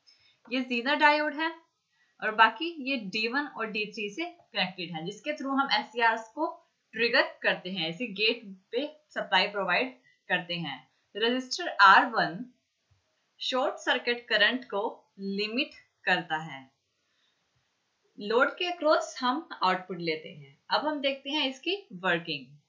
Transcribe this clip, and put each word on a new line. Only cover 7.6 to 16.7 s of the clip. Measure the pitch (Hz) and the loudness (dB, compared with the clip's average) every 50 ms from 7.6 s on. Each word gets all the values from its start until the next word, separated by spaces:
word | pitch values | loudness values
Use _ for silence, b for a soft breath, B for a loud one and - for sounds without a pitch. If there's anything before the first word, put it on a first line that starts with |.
| - 180 | -4 -8
हैं, | 190 180 160 165 | -6 -4 -4 -4
इसे | 165 170 247 | -4 -4 -6
gate | 220 190 190 214 220 247 247 220 196 190 - _ _ | -6 -2 0 0 0 0 -2 -6 -14 -18 -20 _ _
पे | - 240 285 294 - - _ _ | -4 -4 -4 -4 -6 -14 _ _
supply | - 233 190 - 196 185 196 | -8 -8 -2 2 2 2 2
provide | 202 202 202 190 180 175 202 262 262 - b b b b b _ - | 2 0 -2 0 2 2 2 0 -2 -6 b b b b b _ -2
करते | 190 175 170 175 175 | -2 -2 -2 -2 -6
हैं। | 170 165 143 135 - - _ _ _ _ _ - | -6 -6 -6 -8 -10 -14 _ _ _ _ _ -6
रजिस्टर | 202 226 233 247 262 254 - - - 349 320 - - | -2 0 0 0 0 -2 -4 -8 -6 -6 -2 4 8
R | 202 190 196 240 269 | 10 10 10 10 8
one | 254 226 208 170 156 165 196 247 - _ _ _ _ _ _ _ _ _ _ _ _ _ _ _ _ _ - | 4 2 0 0 0 -2 -6 -10 -14 _ _ _ _ _ _ _ _ _ _ _ _ _ _ _ _ _ -10
short | - - 262 254 269 - - | -6 -2 0 0 0 0 -2
circuit | - - 320 269 247 247 240 240 240 - - | -2 0 0 0 0 0 -2 -2 -2 -2 0
current | 226 196 202 220 240 254 254 | 2 4 4 4 4 0 -4
को | - 208 196 214 - - - _ _ _ - | -4 -4 -2 -2 -4 -4 -8 _ _ _ -10
limit | 196 196 196 196 208 214 226 254 302 294 - - - _ _ _ - | -6 -4 -2 -2 -2 -2 -2 -2 -2 -4 -6 -14 -20 _ _ _ 0
करता | 196 180 170 165 165 160 | 0 2 2 0 -2 -4
है। | 156 165 160 139 135 131 - | -4 -4 -6 -12 -14 -16 -20